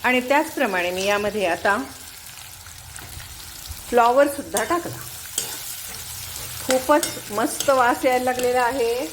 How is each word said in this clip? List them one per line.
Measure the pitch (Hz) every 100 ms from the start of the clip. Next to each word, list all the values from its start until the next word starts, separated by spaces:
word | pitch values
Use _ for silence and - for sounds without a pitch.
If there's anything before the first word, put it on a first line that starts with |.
आणि | 247 254 254
त्याचप्रमाणे | 277 311 - 254 185 175
मी | 180 196
यामध्ये | 202 208 208 185
आता | 180 214 202 277 - - - - - - - - - - - - - - - - - - - -
फ्लॉवरसुद्धा | 240 233 247 294 285 - 190
टाकला. | 220 349 339 - - - - - - - - - - - - - - - - - -
खूपच | 262 262 294 339 - -
मस्त | 208 262 - -
वास | 262 240 - 269
यायला | 254
लागलेला | 254 247 247 247
आहे | 240 269 233 240 311